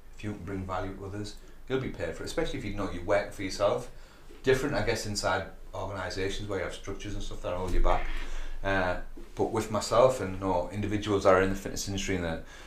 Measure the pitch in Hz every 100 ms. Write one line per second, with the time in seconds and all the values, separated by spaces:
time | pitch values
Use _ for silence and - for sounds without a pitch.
0 | - - 104 104 87 95 92 92 98 95
1 | 95 101 104 - - - - 131 113 -
2 | 82 - - - 160 147 101 98 92 87
3 | 90 101 - - 95 101 101 165 - -
4 | - - - - 135 131 143 101 107 113
5 | 107 101 98 87 82 - - 95 98 98
6 | 92 92 98 104 104 95 82 - - -
7 | 104 101 - - 101 - 92 90 87 87
8 | - - - - - - 98 98 90 87
9 | - - - - 95 110 - 104 - 113
10 | 131 - 95 92 95 90 87 107 98 104
11 | 107 98 98 92 95 98 - - - 98
12 | 98 95 85 82 - -